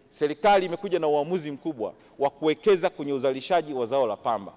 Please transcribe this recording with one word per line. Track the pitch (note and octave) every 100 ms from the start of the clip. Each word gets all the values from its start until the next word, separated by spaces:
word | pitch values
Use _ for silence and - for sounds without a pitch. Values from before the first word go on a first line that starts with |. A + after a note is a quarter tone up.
| _
Serikali | - D3+ D3+ G#3+ G3+ F3+
imekuja | E3+ G3+ F3
na | D#3
uamuzi | D3 C#3+ F3+ D3+
mkubwa | C#3+ E3 C#3 G#2 - - -
wa | C3+
kuwekeza | - D#3 D3+ - F#3+ F3
kwenye | - C#3+
uzalishaji | C#3 C3+ C3+ - F3+ D3+
wa | C3+ A#2
zao | C3+ B2
la | G2+
pamba. | A#2+ A2 F#2+